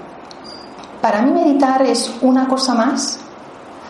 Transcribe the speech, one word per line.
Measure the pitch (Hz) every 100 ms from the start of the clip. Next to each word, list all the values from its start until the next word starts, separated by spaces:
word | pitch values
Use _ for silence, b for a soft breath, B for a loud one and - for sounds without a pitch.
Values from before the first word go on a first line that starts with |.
| - - - - - - - - - -
para | 226 208
mí | 262
meditar | 339 320 277 262 262
es | 254 226 - -
una | 262 262 262
cosa | 262 -
más. | 233 247 240 - - - - - - - -